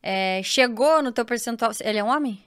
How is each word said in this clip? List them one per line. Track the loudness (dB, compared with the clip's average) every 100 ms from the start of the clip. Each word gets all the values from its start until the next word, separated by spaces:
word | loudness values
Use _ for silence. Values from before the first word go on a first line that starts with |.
É, | -6 -2 -2 -2
chegou | 0 2 2 2 4 4
no | 2
teu | -2
percentual. | -2 -4 -4 -2 -2 -2
Ele | -2 -2
é |
um | 0
homem? | 0 -2 -6